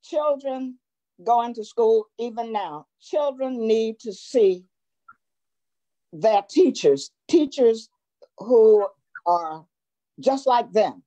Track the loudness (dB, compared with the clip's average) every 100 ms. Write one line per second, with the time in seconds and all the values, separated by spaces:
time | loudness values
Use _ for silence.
0 | -6 -4 -2 -4 -6 -8 -10 -14 _ _
1 | _ _ -2 0 -2 -8 -12 -2 2 2
2 | -2 _ -10 -8 -8 -6 -8 -10 -18 _
3 | -8 -4 -4 -4 -8 -6 -2 0 -2 -6
4 | -14 -16 -6 0 2 0 _ _ _ _
5 | _ _ _ _ _ _ _ _ _ _
6 | _ -4 0 0 0 2 2 2 2 2
7 | -2 _ _ 0 0 2 0 0 -6 _
8 | _ _ _ _ 0 4 6 6 2 _
9 | _ -10 -2 -2 -2 -12 -18 _ _ _
10 | _ -6 -2 -2 0 0 0 -2 -2 -4